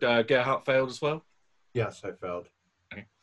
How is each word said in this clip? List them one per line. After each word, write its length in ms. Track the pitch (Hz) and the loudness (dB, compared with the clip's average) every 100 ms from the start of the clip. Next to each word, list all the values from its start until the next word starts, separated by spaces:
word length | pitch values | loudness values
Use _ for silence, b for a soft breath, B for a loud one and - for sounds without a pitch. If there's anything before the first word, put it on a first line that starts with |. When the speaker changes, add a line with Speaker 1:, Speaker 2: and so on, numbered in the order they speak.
Speaker 1:
uh, 220 | 123 120 | 2 2
Gerhardt 420 | 117 131 123 131 - | 4 4 2 -2 2
failed 240 | 131 131 | 2 0
as 120 | 117 | -2
well? 240 | - 160 _ _ _ _ _ | -4 -4 _ _ _ _ _
Speaker 2:
Yes, 300 | 123 104 - | -4 -4 -4
I 80 | 98 | -12
failed. 380 | 90 92 87 87 _ _ _ - | -10 -8 -8 -10 _ _ _ -20
Speaker 1:
Okay. 140 | 104 95 _ | -18 -18 _